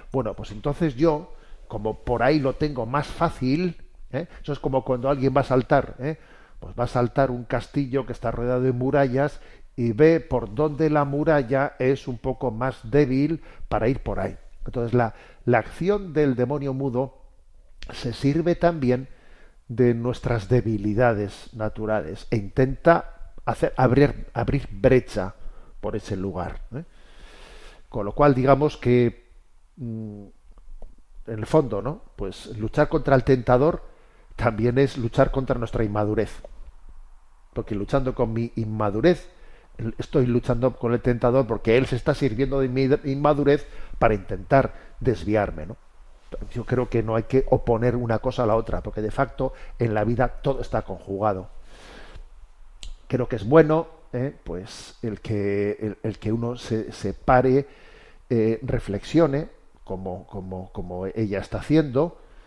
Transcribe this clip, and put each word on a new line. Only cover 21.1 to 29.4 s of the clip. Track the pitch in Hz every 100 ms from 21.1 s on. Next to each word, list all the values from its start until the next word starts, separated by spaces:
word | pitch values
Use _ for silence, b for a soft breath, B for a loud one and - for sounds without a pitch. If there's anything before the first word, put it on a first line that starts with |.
| 104 98 - -
naturales | 110 107 - 107 107 78 101 -
e | 113
intenta | 104 - 131 135 165 170 - - - - -
hacer, | - - -
abrir, | 123 127 143 - -
abrir | 117 120 135 -
brecha | 104 127 127 - 101 95 - b b b -
por | 98 107
ese | - 95
lugar, | 95 90 90 - -
¿eh? | 123 175 b b b b b b b b b -
Con | 113
lo | 101
cual, | - 147
digamos | 131 131 139 147 -
que, | 123 123 117 - - -